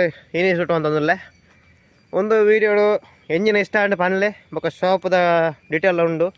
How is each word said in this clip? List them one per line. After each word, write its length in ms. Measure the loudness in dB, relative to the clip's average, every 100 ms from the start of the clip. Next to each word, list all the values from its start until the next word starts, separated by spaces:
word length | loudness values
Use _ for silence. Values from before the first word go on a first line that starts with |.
| 2 -2 -8 -2
ಏನೇ 200 | 0 0
ಸುಟ್ಟು 180 | 0
ಅಂತಂದ್ರೆ 440 | -2 0 -2 0 -2 -6 _ _ _ _ _ _ _ _
ಒಂದು 220 | -4 0 2
ವಿಡಿಯೋಡು 520 | 4 2 2 2 2 0 -6 _ -6 -2
ಎಂಜಿನ್ 220 | 0 0
ಇಷ್ಟ 180 | 0 -2
ಅಂಡ್ 200 | -2 0
ಪನ್ಲೆ 340 | -2 0 -2 -4 _
ಬೊಕ 120 | -8 -6
ಶಾಪ್ದ 480 | -4 -2 0 0 0 2 2 0 -4 -6
ಡೀಟೇಲ್ 280 | -2 0 2
ಉಂಡು, 300 | 0 0 -4